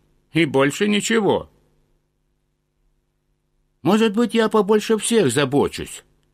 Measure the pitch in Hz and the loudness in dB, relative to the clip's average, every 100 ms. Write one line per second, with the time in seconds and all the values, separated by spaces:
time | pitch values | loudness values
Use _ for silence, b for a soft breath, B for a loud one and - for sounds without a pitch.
0 | _ _ _ 160 160 135 139 - 208 208 | _ _ _ -2 0 2 0 0 -2 -2
1 | - 226 190 101 - _ _ _ _ _ | 0 -2 0 -2 -4 _ _ _ _ _
2 | _ _ _ _ _ _ _ _ _ _ | _ _ _ _ _ _ _ _ _ _
3 | _ _ _ _ _ _ _ _ 156 214 | _ _ _ _ _ _ _ _ 0 2
4 | 226 202 240 226 220 220 190 214 - 220 | 2 0 -2 0 0 0 2 0 0 -2
5 | - 233 151 117 139 139 95 - - - | 0 0 2 0 0 0 -2 -4 -12 -14
6 | _ _ _ | _ _ _